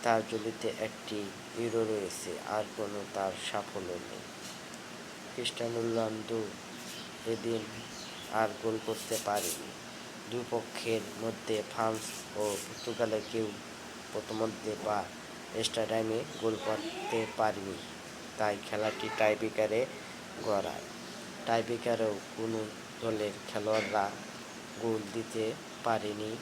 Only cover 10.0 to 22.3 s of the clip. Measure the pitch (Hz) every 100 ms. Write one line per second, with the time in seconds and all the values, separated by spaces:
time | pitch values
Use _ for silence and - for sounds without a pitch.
10 | - - - 120 117 117 110 - 117 113
11 | 101 - 113 113 - 107 104 - 113 110
12 | - - - 104 107 98 - - - 110
13 | 113 110 104 113 107 101 - - - -
14 | - 107 - 110 110 101 107 104 104 104
15 | 90 - - - - 110 110 117 107 110
16 | 110 113 - - 110 107 110 107 110 113
17 | - 113 110 - 110 98 98 87 - -
18 | - - - - 107 101 - 107 107 104
19 | 110 - 107 104 110 107 107 110 127 -
20 | - - - - - 101 90 - - -
21 | - - - - - 117 113 117 120 117
22 | 110 101 -